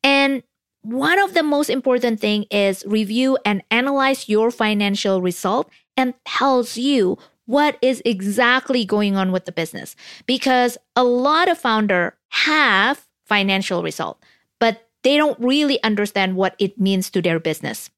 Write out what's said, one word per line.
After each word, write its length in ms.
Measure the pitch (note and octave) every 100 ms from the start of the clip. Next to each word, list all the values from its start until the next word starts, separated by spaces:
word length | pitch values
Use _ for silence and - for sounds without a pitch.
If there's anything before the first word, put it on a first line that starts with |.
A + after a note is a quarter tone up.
and 400 | C#4 C#4 C#4 C4+ - _ _ _
one 380 | A3 B3 C#4+ F#4
of 140 | G4
the 100 | F4+
most 260 | D#4 C#4+ D4
important 500 | C4+ C4 B3 A#3+ A3
thing 240 | G#3 G#3 G#3
is 320 | G#3 G3 F#3+ G3
review 520 | A3 G3+ A3+ C4 C4 G#3
and 180 | G3+ -
analyze 560 | A3+ C4 C#4 C4 C4+ -
your 240 | G#3+ A3+
financial 720 | A#3 G#3+ G#3 G3+ G3+ G3+ F#3+
result 480 | F3+ F3 F#3 A#3 - _ _ -
and 180 | C4 B3+ -
tells 520 | - C4+ C4 A#3 A3
you 400 | C4 C#4 F#3 - - _ -
what 320 | C#4+ D4 C#4+
is 200 | B3+ B3+
exactly 800 | - G3 G3 G3+ A#3+ B3+ - B3+
going 320 | G3+ G#3 G#3 G3
on 160 | F#3
with 140 | F#3 -
the 80 |
business. 420 | E3+ E3 - - - - - -
Because 520 | B3+ C4+ B3+ B3 B3 _ -
a 60 |
lot 440 | B3 B3 C4+ D#4 F#4
of 100 | E4+
founder 600 | B3 A3 G#3 F#3 F3 _ _
have 760 | - - D#4 C4+ G3 A3+ B3 _ _ _
financial 580 | G#3 G3 G3 F#3+ F3
result, 380 | E3+ - F#2+ - _ _ _ _
but 300 | A3+ A3 _ _
they 120 | B3+ D4
don't 240 | D4+ A#3
really 420 | B3 C#4+ D4 C4+
understand 540 | A3 G#3 G#3 G3+ F#3+ F#3
what 200 | F#3+ -
it 180 | G3 -
means 320 | F#3+ F#3+ F#3
to 100 | G3+
their 180 | E3+ E3
business. 500 | E3 D#3 B2 A2+ -